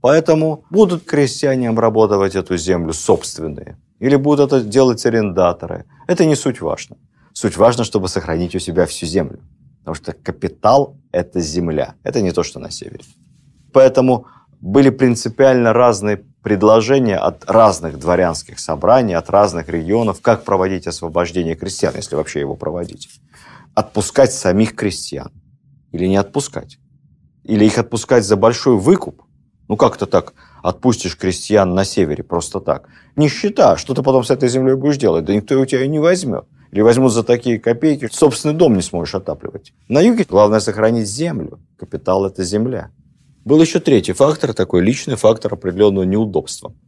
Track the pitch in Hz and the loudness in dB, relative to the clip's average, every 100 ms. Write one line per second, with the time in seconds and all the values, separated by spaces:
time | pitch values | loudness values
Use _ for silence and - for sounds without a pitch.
0 | 123 151 160 156 156 151 _ 185 208 175 | 4 2 2 0 0 -4 _ 2 2 2
1 | - 143 139 - 143 131 120 113 113 107 | -4 0 0 0 -2 0 -2 0 0 2
2 | 107 104 98 95 90 90 82 87 82 82 | 2 2 0 -2 -4 -4 -2 -2 -2 -8
3 | - 95 - - 80 71 - - _ _ | 0 0 0 -10 -12 -12 -16 -20 _ _
4 | 131 139 139 147 139 139 107 110 131 113 | 0 0 2 2 2 2 0 2 2 2
5 | 120 113 104 90 90 87 85 87 - _ | 0 0 -2 0 0 0 -8 -12 -14 _
6 | - 180 160 147 - - 80 - - - | -6 0 2 2 -2 -6 -6 -8 -10 -20
7 | _ _ _ - 107 85 107 120 110 107 | _ _ _ -6 -6 2 2 2 -2 -2
8 | 92 95 87 82 87 92 90 85 87 - | -4 -6 -6 -4 -4 -6 -6 -2 -2 -2
9 | 85 87 76 - - _ _ _ - 82 | -6 -4 -6 -10 -20 _ _ _ -14 -12
10 | - - - 92 98 - 107 131 139 - | -12 -14 -12 -8 -10 -2 2 2 0 -8
11 | _ - 90 92 80 80 87 76 69 - | _ -6 -4 -4 -4 -4 -4 -4 -6 -8
12 | - 139 98 82 85 - 64 - - - | -6 -2 -2 -2 -6 -8 -16 -14 -16 -18
13 | - _ _ _ _ _ _ 139 131 131 | -20 _ _ _ _ _ _ 4 6 6
14 | 127 127 - _ _ _ 90 110 139 139 | 2 0 -2 _ _ _ 0 4 4 4
15 | 131 117 - 110 135 127 117 110 123 104 | 0 0 -4 2 4 4 2 4 4 2
16 | 104 101 - _ - 104 104 110 110 139 | -2 -4 -8 _ -2 2 4 4 4 2
17 | 123 95 65 - - 104 110 90 82 76 | 2 0 -2 -4 0 4 4 4 -8 -8
18 | 76 87 90 82 - - - 78 87 127 | -2 0 0 -2 -12 -14 -8 -4 2 2
19 | 117 85 - 98 104 85 82 85 80 110 | 2 -2 0 2 2 -2 -8 -8 -2 -2
20 | 113 90 - 110 - 95 95 95 85 82 | -2 -4 0 0 0 -2 -2 -4 -8 -10
21 | 85 80 87 87 85 82 90 - 82 - | -6 -4 -4 -4 -4 -6 -10 -4 -4 -4
22 | - 73 76 - 69 71 78 85 87 - | -8 -6 -6 -6 -8 -8 -8 -8 -12 -14
23 | - _ _ _ - - _ - 104 - | -20 _ _ _ -20 -20 _ -6 -4 -4
24 | 101 - 131 - 95 92 110 - 107 90 | -4 2 2 2 -2 0 0 -2 -6 -6
25 | - 71 64 _ _ _ _ _ _ 82 | -10 -12 -14 _ _ _ _ _ _ -6
26 | 92 98 196 - - - - - _ _ | 0 0 0 -4 -6 -12 -16 -20 _ _
27 | _ _ _ _ - 110 107 113 113 113 | _ _ _ _ -4 2 4 2 -4 -6
28 | - 127 101 104 113 120 - 117 104 185 | 0 0 2 2 2 2 2 2 4 0
29 | - - _ _ _ _ _ - 123 - | 0 -16 _ _ _ _ _ 0 0 0
30 | - 95 - _ _ _ - 90 127 113 | -2 -2 -2 _ _ _ -6 -2 0 0
31 | 92 - - 120 - 104 95 90 95 - | -4 -6 -6 -6 0 2 2 0 -2 -2
32 | 85 73 - 87 - - - 69 _ _ | -2 -2 -6 -6 -6 -10 -4 -6 _ _
33 | _ - 147 - 208 214 143 82 - 127 | _ -2 -2 0 -6 2 2 2 -2 -4
34 | 131 131 120 139 127 123 131 135 139 143 | 0 0 0 0 0 0 0 0 0 0
35 | 120 82 80 101 101 135 135 131 135 151 | 0 0 0 -2 0 -2 0 -2 -2 0
36 | 160 180 160 95 - _ _ 98 110 120 | 0 0 -2 -8 -8 _ _ 2 4 4
37 | 131 113 110 120 123 113 117 117 156 139 | 2 0 0 0 0 -2 -2 0 0 0
38 | 113 - 151 120 151 151 170 104 87 90 | -4 2 2 2 -4 2 2 2 0 -6
39 | 87 98 92 73 - - _ _ _ 123 | -6 -8 -8 -10 -12 -16 _ _ _ 2
40 | 196 233 202 92 104 107 104 104 110 117 | 2 2 0 4 4 4 0 0 0 0
41 | 104 110 170 139 76 - _ _ - - | -4 -6 -6 -6 -10 -14 _ _ -14 -10
42 | - 92 98 95 90 104 117 120 82 _ | -2 0 -2 -4 -6 -4 -4 -6 -12 _
43 | _ _ _ _ - 151 160 175 165 131 | _ _ _ _ 0 4 4 2 2 2
44 | - 90 139 156 135 110 95 90 90 135 | 2 0 2 2 -4 -2 0 2 2 -2
45 | - 131 107 113 104 98 95 90 104 98 | -4 0 2 2 -2 -6 -6 2 2 2
46 | 92 101 110 90 - - - - | 0 0 0 -2 -6 -14 -16 -20